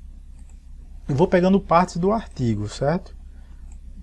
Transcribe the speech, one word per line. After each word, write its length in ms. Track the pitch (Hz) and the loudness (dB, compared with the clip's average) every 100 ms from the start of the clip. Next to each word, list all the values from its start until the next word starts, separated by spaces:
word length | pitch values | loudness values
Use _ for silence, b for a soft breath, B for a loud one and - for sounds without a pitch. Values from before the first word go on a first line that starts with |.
| - - - - - - - - - - - | -18 -18 -18 -18 -18 -20 -18 -18 -18 -10 -2
e 60 | |
vou 140 | 135 185 | 2 4
pegando 340 | 185 185 196 | 6 6 4
partes 360 | - 165 180 175 | 6 4 4 2
do 140 | 185 | 0
artigo, 560 | 220 - - 120 107 107 | 0 -2 -2 0 0 -2
certo? 480 | - 139 175 - - - b b b b b - - | -2 0 -2 -4 -16 -18 b b b b b -16 -16